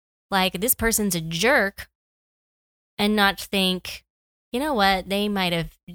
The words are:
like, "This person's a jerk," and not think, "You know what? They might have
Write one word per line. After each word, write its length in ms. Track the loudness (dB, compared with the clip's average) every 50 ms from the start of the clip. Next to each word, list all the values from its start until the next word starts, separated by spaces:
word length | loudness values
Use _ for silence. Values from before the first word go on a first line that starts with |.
| _ _ _ _ _ -2
like, 300 | 0 2 2 0 0 -2
"This 140 | -2 -2 0
person's 400 | 0 0 0 0 0 0 0 -2
a 80 | -2
jerk," 640 | -4 -4 -4 0 2 4 4 4 2 0 -4 -10 -18 _ _ _ _ _ _ _ _ _ _ _ _ _ _ _ _ _ _ _ _ _ -6 -2
and 180 | 0 2 2
not 240 | 4 2 2 0 -2
think, 640 | -8 -4 -2 0 0 0 0 -2 -6 -12 -14 -14 _ _ _ _ _ _ _ _ _ -8
"You 80 | -6 -4
know 140 | -2 0 2
what? 340 | 2 4 4 2 0 -2 -2
They 200 | -2 -2 0 0
might 240 | 0 0 0 0 0
have 160 | -2 -2 -4 _ _ -20 -20